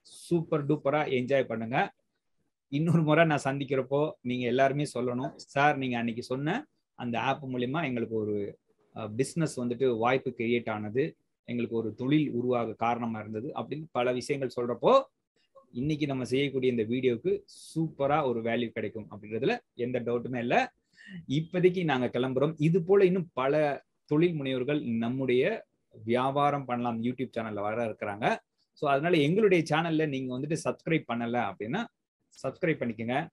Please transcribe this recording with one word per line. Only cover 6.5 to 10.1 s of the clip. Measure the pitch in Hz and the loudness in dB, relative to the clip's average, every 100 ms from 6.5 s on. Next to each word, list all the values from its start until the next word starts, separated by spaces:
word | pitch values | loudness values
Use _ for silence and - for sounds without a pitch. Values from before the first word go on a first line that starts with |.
| - - _ _ - | -2 -6 _ _ -10
அந்த | 123 113 | -4 -2
ஆப் | 123 139 135 | -2 -2 -4
மூலியமா | 127 120 151 | -4 -2 -2
எங்களுக்கு | 143 123 113 113 | -2 -4 -2 -2
ஒரு, | 107 104 101 - _ _ _ - | -2 -4 -6 -10 _ _ _ -10
அ, | 107 | -8
business | 110 135 - 151 - | -4 -2 0 -2 -2
வந்துட்டு | 120 120 131 113 | -4 0 0 2
வாய்ப்பு | 117 | 2